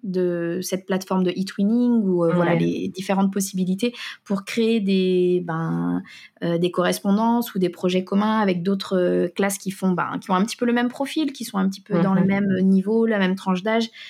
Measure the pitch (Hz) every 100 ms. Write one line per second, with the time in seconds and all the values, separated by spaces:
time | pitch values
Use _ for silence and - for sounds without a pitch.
0 | 202 180 180 175 170 175 185 190 - 185
1 | - 185 180 180 190 - 202 240 247 240
2 | 190 175 165 175 170 170 170 170 190 190
3 | 190 190 196 202 190 185 185 190 240 -
4 | - - - 196 - 233 226 226 196 190
5 | 185 180 180 180 170 160 165 170 175 175
6 | 196 - - _ 170 170 175 175 180 180
7 | 202 202 226 233 233 190 175 - 185 185
8 | 185 202 214 220 202 180 175 196 - 190
9 | 180 180 180 - 202 196 190 185 190 180
10 | 143 - - 185 220 - 233 240 240 -
11 | 277 320 285 - 226 196 190 196 - 175
12 | 190 190 190 196 202 190 190 190 190 226
13 | 226 214 185 190 190 180 202 226 226 -
14 | -